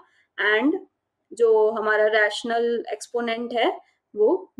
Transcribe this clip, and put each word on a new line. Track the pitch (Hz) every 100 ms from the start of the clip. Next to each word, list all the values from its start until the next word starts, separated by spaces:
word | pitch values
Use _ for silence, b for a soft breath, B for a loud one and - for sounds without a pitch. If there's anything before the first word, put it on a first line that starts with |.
| b b b -
and | 202 214 269 381 - _ _ _ _
जो | 220 226 220 214
हमारा | 226 214 214 214
rational | 220 208 - 233 233 233 233 -
exponent | - - 240 233 226 240
है | 240 285 381 B B _
वो | 214 220 381 - -